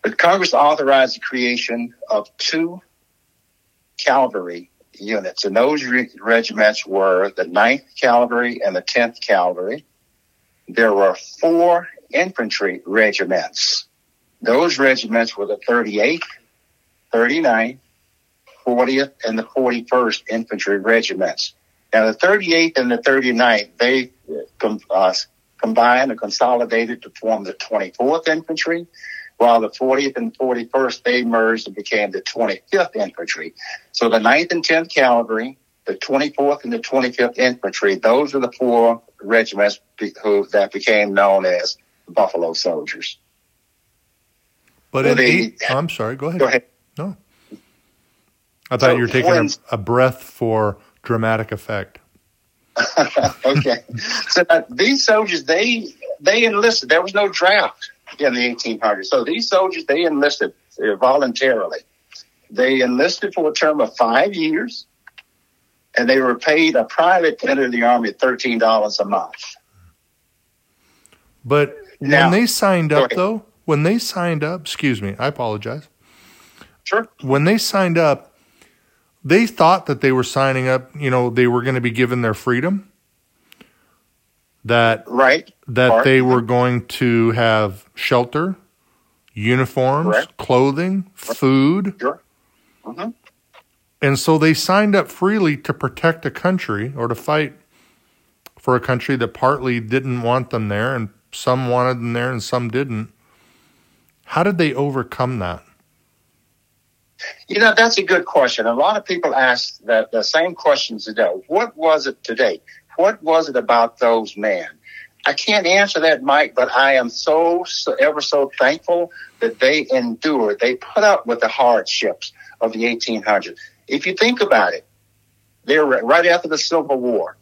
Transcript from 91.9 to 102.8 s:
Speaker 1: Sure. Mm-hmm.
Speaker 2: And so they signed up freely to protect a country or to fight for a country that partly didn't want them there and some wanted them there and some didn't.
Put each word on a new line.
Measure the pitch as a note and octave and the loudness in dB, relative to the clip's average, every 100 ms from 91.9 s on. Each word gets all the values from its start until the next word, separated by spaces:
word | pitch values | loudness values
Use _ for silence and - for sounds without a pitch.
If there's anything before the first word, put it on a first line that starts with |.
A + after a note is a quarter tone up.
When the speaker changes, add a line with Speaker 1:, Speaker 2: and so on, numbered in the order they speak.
| - | -4
Speaker 1:
Sure. | - - _ _ _ _ _ _ | -6 -6 _ _ _ _ _ _
Mm-hmm. | - B2 G#3+ - _ _ _ - _ _ _ _ | -16 -10 -12 -12 _ _ _ -20 _ _ _ _
Speaker 2:
And | C#3 C3+ | -2 0
so | - D#3 | 2 4
they | D#3+ | 4
signed | D#3 - F#3+ G#3 G3 | 2 2 2 4 2
up | - | 0
freely | - F#3 G#3+ E3+ C#3+ | -2 0 2 0 0
to | - | -6
protect | - C3 - E3 E3 C#3 | -6 -6 0 -2 0 -8
a | |
country | - F3+ F#3 - G#2 A#2+ C#3 | -4 -2 -2 -4 -6 -6 -6
or | A#2 | -6
to | |
fight | A2+ - D3+ C#3+ - _ _ _ _ _ _ _ _ - _ | -4 -2 -2 -2 -8 _ _ _ _ _ _ _ _ -20 _
for | - B2 | 0 0
a | |
country | A#2+ B2 - C3 | 0 -4 -2 -2
that | A#2 | -4
partly | - B2+ C#3 B2+ A#2+ | 0 0 0 -2 -4
didn't | G#2+ C3 C3+ B2 | -2 -4 -2 -4
want | A#2 B2+ B2 | 0 -2 -2
them | A#2+ G#2+ | -6 -4
there | G2+ A#2+ | -2 -2
and | C3 G#2 _ _ | -4 -8 _ _
some | - - B2+ B2+ | -6 -2 -2 0
wanted | B2 B2+ B2 | 0 0 -2
them | A#2 | -4
there | A#2+ B2 | -4 -4
and | A#2+ | -6
some | - B2+ A#2+ | -4 -4 -2
didn't. | B2 | -4